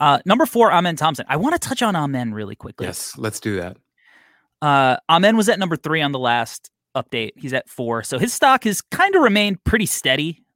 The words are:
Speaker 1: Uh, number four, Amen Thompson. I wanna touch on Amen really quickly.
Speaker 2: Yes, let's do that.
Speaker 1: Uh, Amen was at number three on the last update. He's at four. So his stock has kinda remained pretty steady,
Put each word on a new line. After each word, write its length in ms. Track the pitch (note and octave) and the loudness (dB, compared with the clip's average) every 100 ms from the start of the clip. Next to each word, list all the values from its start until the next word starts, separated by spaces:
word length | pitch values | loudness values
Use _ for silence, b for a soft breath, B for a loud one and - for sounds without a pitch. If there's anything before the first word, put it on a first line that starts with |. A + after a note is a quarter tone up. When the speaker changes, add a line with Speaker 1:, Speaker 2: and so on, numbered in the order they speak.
Speaker 1:
Uh, 200 | D3+ C#3+ | 2 2
number 220 | - A3+ D#4 | 2 2 2
four, 260 | A#3 A3+ | 4 4
Amen 240 | F3 F3+ D#3+ | 4 2 0
Thompson. 300 | D#3 C3+ - | -2 -2 -4
I 80 | C#3+ | -2
wanna 220 | A#3+ E4+ | 0 -2
touch 240 | - C4 | -4 -2
on 120 | A#3 | 0
Amen 380 | F3+ C#3+ C3+ A#2 | 0 -2 -2 -4
really 240 | G#2+ G#2 G#2 | -6 -8 -12
quickly. 300 | - - F#2 | -16 -10 -10
Speaker 2:
Yes, 300 | F#2+ - - | -8 -12 -8
let's 220 | A2+ - | -8 -6
do 160 | A2+ G2 | -6 -6
that. 200 | F2 G2 _ _ b b b b b _ | -6 -12 _ _ b b b b b _
Speaker 1:
Uh, 340 | D3+ C#3 C3 B2 - | 2 4 4 2 2
Amen 260 | E3 G3 A3+ | 4 4 4
was 140 | G#3 | 2
at 80 | F#3+ | 0
number 180 | F#3+ D#3+ | -2 -4
three 240 | D3 D#3+ | -4 -2
on 120 | C#3+ | -2
the 60 | C3+ | -2
last 520 | B2+ A#2+ A2+ - - _ _ C3 | 0 0 -2 -10 -20 _ _ -8
update. 360 | - B2 A2 - | -6 -6 -8 -10
He's 160 | C#3 | -6
at 160 | B2+ - | -6 -6
four. 340 | - A#2 A#2 | -8 -4 -4
So 160 | G#2+ B2+ | -4 -4
his 140 | A3+ | -4
stock 320 | - C#4 C4 | 2 2 4
has 160 | A3 G3 | 2 -4
kinda 400 | - - F#4+ F#4+ | -6 -2 2 4
remained 420 | B3+ G#3 G#3 F#3+ | 4 4 0 -2
pretty 220 | - A#3 G3 | 0 0 0
steady, 560 | - C#3 C3+ D3+ E3 _ | -2 -2 0 -2 -8 _